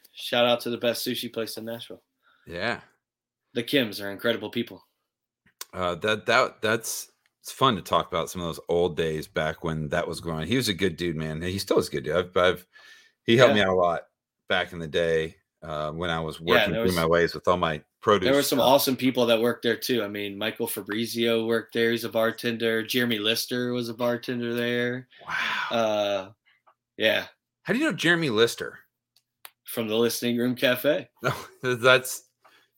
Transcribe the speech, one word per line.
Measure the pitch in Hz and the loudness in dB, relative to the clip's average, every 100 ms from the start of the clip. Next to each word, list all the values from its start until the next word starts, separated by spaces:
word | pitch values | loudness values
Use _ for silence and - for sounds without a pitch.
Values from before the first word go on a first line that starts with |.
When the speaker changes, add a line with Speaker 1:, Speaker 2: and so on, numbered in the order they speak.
| _ | _
Speaker 1:
Shout | - - 123 120 | -14 -4 2 4
out | 120 | 2
to | - | 0
the | 117 | -2
best | 120 113 | -2 -2
sushi | - 117 120 | -4 -6 -6
place | 113 110 - | -8 -8 -8
in | |
Nashville. | 113 117 - 98 _ _ _ _ - | -10 -12 -14 -18 _ _ _ _ -14
Speaker 2:
Yeah. | 85 110 117 - _ _ _ _ _ _ | -6 -4 -6 -10 _ _ _ _ _ _
Speaker 1:
The | 123 | -6
Kims | 120 143 113 98 | -2 0 0 -4
are | 101 | -10
incredible | 98 117 110 107 | -4 -2 -2 -4
people. | 120 113 92 _ _ _ _ _ _ _ _ - | -6 -6 -10 _ _ _ _ _ _ _ _ -14
Speaker 2:
Uh, | 92 90 85 | -4 -4 -2
that, | 107 107 | 0 0
that, | 117 120 123 - | 2 2 2 0
that's, | 107 117 - - - _ _ _ | -2 -2 -2 -10 -12 _ _ _
it's | - | -18
fun | - 135 98 | 0 0 0
to | |
talk | - 82 - | 0 0 0
about | 85 80 | -4 -4
some | 92 | -6
of | 85 | -6
those | 73 - | -8 -2
old | 85 87 80 | 2 2 0
days | 80 78 76 | -2 -4 -6
back | - 78 78 | -4 -4 -4
when | 82 78 76 | -4 -4 -2
that | 85 85 | -2 -2
was | 80 | -6
going | 85 80 | -6 -6
on. | 80 | -2
He | 127 | -2
was | 110 | -2
a | |
good | 82 95 80 | -2 -2 -2
dude, | 87 | -4
man. | 78 78 78 | -2 -6 -6
He | 90 98 | -4 -6
still | - - | 0 0
is | - | 0
a | |
good | 71 | -4
dude. | 65 85 | -2 -2
I've, | 87 | 0
I've, | 95 90 90 - - - - _ _ | 2 2 2 -6 -20 -20 -20 _ _
he | - 113 | 2 6
helped | 120 | 8
Speaker 1:
Yeah. | 104 | 6
Speaker 2:
me | 95 | 2
out | |
a | 92 | 2
lot | 87 82 - _ _ _ _ | 2 0 -6 _ _ _ _
back | 95 87 | -2 -2
in | 87 | -6
the | 80 | -4
day, | 87 85 80 80 - _ _ | 0 2 2 -2 -8 _ _
uh, | 80 76 76 | -10 -6 -6
when | 80 87 | -4 -4
I | 82 | -4
was | 80 78 | -4 -6
Speaker 1:
Yeah, | 82 | 2
Speaker 2:
working | 101 104 | 2 4
Speaker 1:
there | 85 | 0
Speaker 2:
through | 92 | 0
Speaker 1:
was, | 87 | 2
Speaker 2:
my | 82 | 4
ways | 85 82 | 4 4
with | 78 - | 0 0
all | 90 | 2
my | 82 76 - _ | 0 -2 -8 _
produce | 110 101 123 | 2 4 4
Speaker 1:
there | |
were | 143 | 2
some | 135 139 | 2 2
Speaker 2:
stuff. | 117 | 6
Speaker 1:
awesome | 135 139 123 | 6 4 0
people | 127 127 117 | 0 2 4
that | 113 | 4
worked | 120 117 | 2 0
there | 120 110 | -2 -2
too. | - 120 | 0 -2
I | 104 | -2
mean, | 104 101 98 | -6 -8 -6
Michael | 107 107 117 | -6 -4 -6
Fabrizio | - 98 107 113 117 117 113 113 | -6 -6 -4 -4 0 2 2 2
worked | 113 - | -2 -2
there. | 120 117 | 0 0
He's | 117 | 0
a | 113 | -2
bartender. | 113 113 113 120 113 117 113 | 0 0 0 -4 -2 0 0
Jeremy | 110 123 120 107 | 0 0 0 0
Lister | 107 113 - 123 123 | 0 -2 -2 -4 -4
was | 123 120 | -4 -6
a | |
bartender | 110 120 120 - 123 120 | -2 -2 -2 -4 -6 -4
there. | 120 120 120 123 127 127 - - | -2 -2 -2 -2 -4 -10 -18 -8
Speaker 2:
Wow. | - - - - 117 | -6 -4 -4 -2 0
Speaker 1:
Uh, | 110 107 101 98 95 - _ _ _ _ _ - | 0 0 0 -2 -6 -16 _ _ _ _ _ -2
yeah. | 107 104 - _ _ _ | 0 2 -2 _ _ _
Speaker 2:
How | - | -4
do | 226 | -2
you | 311 | 0
know | |
Jeremy | 160 160 170 156 | 0 2 2 2
Lister? | 107 117 - 58 - _ _ _ _ _ _ - - | 4 2 2 -10 -10 _ _ _ _ _ _ -20 -20
Speaker 1:
From | - - 110 | -8 -6 0
the | 110 | 4
Listening | 117 - 120 120 | 2 2 0 2
Room | 123 | 0
Cafe. | 120 131 123 143 180 - | 2 2 4 2 0 -2
Speaker 2:
<laughs> | _ 127 - - - | _ -4 -4 -10 -6
No, | 127 123 | -2 4
that's, | 123 131 127 - - _ _ _ _ | 6 6 4 -8 -14 _ _ _ _